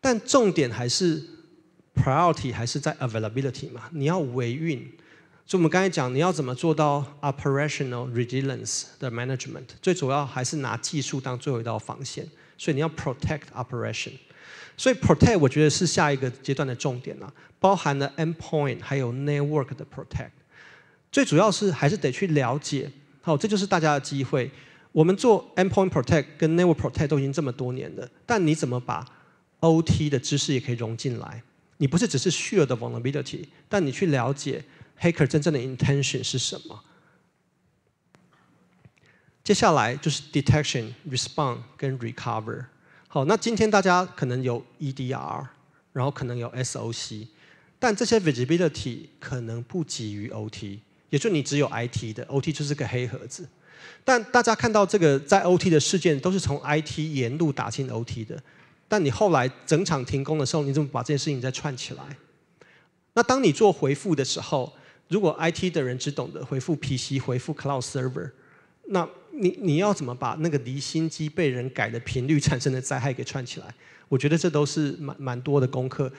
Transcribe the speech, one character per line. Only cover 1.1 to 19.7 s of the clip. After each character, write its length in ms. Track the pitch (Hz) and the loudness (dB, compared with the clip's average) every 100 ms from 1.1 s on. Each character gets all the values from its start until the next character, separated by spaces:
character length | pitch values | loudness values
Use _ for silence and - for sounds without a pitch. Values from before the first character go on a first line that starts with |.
| 156 - - - _ _ _ _ | 0 -4 -18 -20 _ _ _ _
priority 580 | - - 135 175 160 135 | 0 2 4 4 2 -4
还 140 | 104 117 | -4 -4
是 140 | 147 | -4
在 120 | 147 - | -4 -4
availability 720 | 127 110 110 117 135 - - | -4 -4 -4 -4 -4 -6 -12
嘛， 180 | 120 - | -14 -12
你 120 | 160 | -4
要 140 | 139 185 | -2 0
维 340 | 139 123 120 | -2 -2 -4
运。 400 | 131 165 131 - - _ - _ _ _ | -2 -4 -4 -8 -20 _ -20 _ _ _
所 80 | 185 | 2
以 40 | |
我 20 | |
们 80 | 160 | 4
刚 100 | 185 | 4
才 80 | 190 | 2
讲， 240 | 165 127 | 2 0
你 60 | 127 | 2
要 140 | 175 | 2
怎 120 | 156 | 0
么 80 | 131 | -2
做 220 | 123 165 | 0 0
到 440 | 151 151 143 135 - | 4 4 2 -4 -4
operational 880 | 143 135 147 139 147 - 135 120 127 | -4 -2 0 0 0 -2 -6 -6 -4
resilience 760 | 120 120 127 135 123 110 - - - | -4 -2 -2 -2 -4 -6 -8 -8 -10
的 100 | 131 | -8
management， 580 | 117 123 131 - - 131 - | -6 -4 -6 -8 -12 -16 -6
最 140 | - | -2
主 160 | 180 135 | 0 0
要 160 | 143 139 | 0 -2
还 160 | 127 | -6
是 140 | 127 160 | -4 -4
拿 200 | 131 113 | -4 -4
技 240 | - 143 | -4 -4
术 200 | 131 139 | -4 -6
当 180 | 127 123 | -6 -6
最 140 | 147 | -4
后 80 | 123 | -4
一 20 | |
道 160 | 117 110 | -4 -6
防 260 | - - | -8 -12
线， 240 | 135 - 139 _ - _ | -10 -12 -14 _ -20 _
所 140 | - | -2
以 20 | |
你 60 | 139 | 0
要 80 | 160 | -2
protect 540 | 156 - 123 - 151 - | -4 -6 -4 -4 -4 -8
operation。 560 | - 123 120 110 117 - - _ - - - - - | -12 -8 -6 -6 -6 -8 -12 _ -20 -20 -20 -20 0
所 160 | 262 | 2
以 20 | 240 | 2
protect 420 | - - 247 214 | 4 6 8 6
我 100 | 139 | 4
觉 160 | 147 | 6
得 60 | 151 | 4
是 160 | 143 175 | 4 0
下 260 | - 156 | 2 2
一 40 | 139 | 2
个 120 | 127 | -2
阶 240 | 123 - | -6 -6
段 140 | 139 139 | -2 -2
的 80 | |
重 260 | 123 147 123 | -2 -4 -4
点 180 | 131 139 | -10 -14
啦， 140 | 98 - - _ | -16 -20 -20 _
包 160 | 190 | 4
含 240 | 196 156 139 | 4 2 0
了 140 | 139 - | -2 -2
endpoint 600 | 160 170 - 160 143 117 | -4 -4 -2 0 0 -2
还 140 | - 139 | -4 -2
有 140 | 123 | -2
network 640 | 123 143 147 143 151 127 | -2 -2 0 0 0 -2